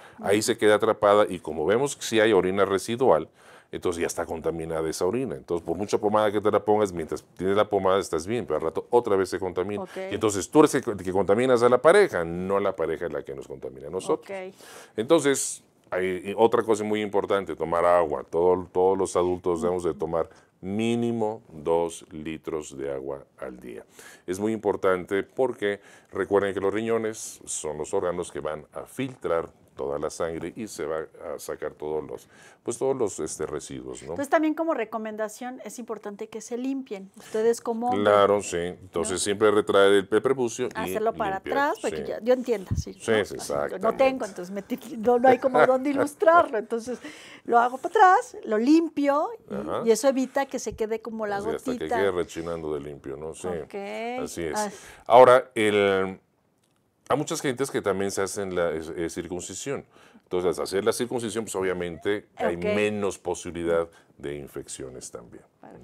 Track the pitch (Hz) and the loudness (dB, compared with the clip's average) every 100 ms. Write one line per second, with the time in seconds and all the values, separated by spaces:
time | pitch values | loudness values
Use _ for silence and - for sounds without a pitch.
0 | - - 87 104 110 110 107 104 110 104 | -18 -8 0 0 0 2 4 6 4 4
1 | 104 104 107 90 - 78 78 113 139 - | 6 6 4 -2 -8 -2 0 2 0 -6
2 | - 110 110 104 92 98 95 95 - 117 | 0 4 6 6 4 2 2 0 -2 2
3 | 127 78 - _ - - _ - 92 85 | 4 4 2 _ -20 -20 _ -6 -4 -2
4 | 78 - 85 85 78 82 80 80 80 - | -4 -4 -8 -6 -4 -4 -6 -4 -4 -2
5 | 92 117 127 69 - 85 - 85 104 117 | -2 -2 -4 -8 -6 -6 -4 -6 -2 -2
6 | 107 107 107 101 104 101 - 107 104 87 | 2 2 2 0 0 0 2 2 0 -2
7 | 78 76 - - 92 101 104 101 95 98 | -8 -8 -10 -6 0 0 2 0 2 2
8 | 87 80 82 120 78 76 80 95 - 120 | 0 -4 -4 -6 -2 -2 -2 -4 0 2
9 | 113 98 92 90 92 90 92 101 185 190 | 4 2 0 -2 -4 -4 -4 -6 -8 -10
10 | 190 101 107 98 85 151 151 139 113 101 | -8 -2 0 0 4 6 6 4 -4 -6
11 | 92 92 92 104 131 120 120 123 156 202 | -2 0 2 2 4 4 6 6 8 6
12 | 175 92 85 87 92 98 101 92 80 78 | 4 0 -2 -4 -2 0 0 -2 -4 -2
13 | 85 73 67 67 64 67 65 65 71 90 | -6 -6 -8 -12 -14 -14 -12 -14 -10 -6
14 | - 156 - 196 185 - - - - - | -2 -4 -4 -12 -12 -18 -20 -20 -10 -6
15 | - 165 139 131 - - _ _ _ 92 | 2 4 4 0 -2 -8 _ _ _ -4
16 | 92 90 98 98 113 117 110 107 107 107 | -2 -4 -4 2 4 4 2 0 0 -2
17 | 104 98 92 98 90 78 80 85 87 87 | 0 -2 2 0 0 -6 -2 2 6 6
18 | 80 67 - 82 90 90 87 92 92 95 | 4 -2 -4 2 2 2 0 0 2 2
19 | 92 92 90 90 90 85 87 90 85 69 | 0 0 0 0 -2 -2 -2 -2 -2 -4
20 | 80 82 78 - _ _ 92 104 113 117 | -4 -2 -4 -10 _ _ -8 -2 0 0
21 | 117 117 107 113 - 80 76 82 85 - | -2 -2 -4 -6 -14 -8 0 0 0 -6
22 | - 78 78 78 - 80 73 67 67 67 | -14 -12 -10 -10 -8 -8 -8 -10 -8 -6
23 | 67 69 - - 67 62 62 55 - - | -8 -12 -14 -16 -14 -14 -16 -16 -18 -20
24 | - - - 95 107 110 104 92 98 92 | -20 -14 -8 -4 -2 -2 -2 0 0 0
25 | 80 98 95 - 127 120 101 98 - - | 0 -4 -4 -2 -2 0 -2 -4 -10 -20
26 | _ 98 92 98 98 95 98 101 113 113 | _ -6 0 2 2 0 -2 -2 -2 -2
27 | 110 110 - - - - 78 76 73 98 | -2 -8 -14 -16 -12 -8 -8 -8 -4 -2
28 | 90 87 85 73 76 76 71 71 65 - | -2 -4 -6 -8 -8 -8 -12 -16 -12 -8
29 | 131 127 85 82 80 _ _ - 69 71 | -8 -6 -2 -2 -2 _ _ -8 -6 -4
30 | 78 - 85 82 82 - 107 - 76 80 | -6 -4 -6 -6 -8 -10 -12 -8 -6 -6
31 | 76 - 82 69 - 73 76 - 76 78 | -8 -14 -12 -10 -10 -10 -10 -8 -6 -6
32 | 69 60 - - - _ - 120 135 135 | -6 -12 -16 -20 -20 _ -10 -4 -4 -2
33 | 104 - 78 - 73 71 - 67 64 62 | -4 -4 -8 -6 -8 -8 -10 -12 -12 -14
34 | 64 85 277 320 311 311 330 269 214 226 | -10 -8 -2 0 0 -2 -4 -4 -6 -8
35 | 220 214 214 - 247 254 214 - 233 214 | -10 -8 -8 -8 -14 -14 -14 -14 -12 -12
36 | 208 202 220 220 - 240 262 277 262 196 | -12 -12 -14 -14 -10 -8 -6 -6 -8 -14
37 | 196 - - 220 226 233 247 226 240 - | -14 -20 -6 0 2 2 -2 -4 -2 2
38 | 208 202 98 101 92 87 87 90 95 85 | 6 8 8 4 0 -4 -4 -6 -8 -4
39 | 82 90 104 101 107 104 98 101 98 101 | -2 -2 -2 4 4 4 4 6 8 6
40 | 95 107 127 135 120 113 127 220 - 214 | 4 2 2 0 -2 -4 -6 -4 -4 -2
41 | 220 220 202 190 - 277 285 440 247 151 | -2 -2 -4 -4 -4 -2 -2 -2 -6 -6
42 | 143 - 220 254 240 208 180 - - 190 | -6 -4 0 0 0 -4 -2 -4 -4 -6
43 | - 110 90 - - 71 73 185 214 - | 0 2 0 -6 -4 -4 -2 -2 -2 2
44 | 269 262 214 196 180 202 - 247 233 254 | 2 2 -6 -10 -10 -10 -8 -10 -10 -2
45 | 214 240 262 247 269 254 254 262 269 277 | 2 6 6 6 4 4 4 4 0 0
46 | 294 - 339 339 294 226 214 226 233 233 | -2 2 6 6 6 0 -4 -6 -6 -10
47 | 302 - - - - 233 247 254 339 440 | -12 -18 -20 -14 2 4 4 0 0 6
48 | 370 403 494 - - 214 240 320 320 - | 8 8 2 -8 -2 2 6 6 4 0
49 | 285 285 381 453 - - - 214 226 220 | 2 2 0 -6 -10 -8 -4 0 2 4
50 | 277 262 262 277 269 254 220 180 220 220 | 2 2 0 -2 -4 -6 -8 -6 -4 -4
51 | 233 220 208 202 214 - - - 80 - | -8 -8 -6 -4 -4 -6 -6 -6 -2 0
52 | 98 90 80 82 82 85 78 76 73 69 | 0 0 -4 -6 -6 -6 -6 -6 -8 -12
53 | 67 67 78 76 90 85 69 - - - | -12 -10 -12 -10 -8 -8 -8 -12 -10 -10
54 | 233 247 - - 165 214 208 - - - | -8 -8 -8 -6 -6 -4 -6 -8 -18 -12
55 | - 123 127 127 - 113 107 104 101 95 | 6 10 10 8 4 0 2 4 4 2
56 | 95 92 _ _ _ _ _ _ _ _ | 0 -6 _ _ _ _ _ _ _ _
57 | - 127 147 160 151 123 135 120 101 95 | -2 -2 -2 -4 -4 -2 -2 -2 0 0
58 | 98 98 95 104 98 90 85 80 80 85 | -2 -2 -4 -4 -4 -2 0 -2 -6 -6
59 | 82 - 85 90 87 95 135 120 - _ | -6 -6 -8 -8 -10 -10 -8 -8 -10 _
60 | - - _ 90 90 73 73 95 107 104 | -20 -20 _ 0 0 0 -2 0 0 0
61 | 120 123 113 107 101 95 95 90 87 80 | -4 -4 -6 -6 -6 -4 -2 -2 -6 -4
62 | 101 104 - - 87 87 95 104 107 104 | -4 -4 -6 -6 -4 -2 -2 0 -2 -2
63 | 95 85 90 87 92 85 82 82 85 - | -4 -4 -6 -8 -8 -6 0 0 -2 -8
64 | _ - 71 71 69 71 - - 65 64 | _ -14 -10 -10 -12 -14 -14 -14 -14 -14
65 | - 117 117 - - _ - 92 | -14 -16 -18 -20 -20 _ -20 -20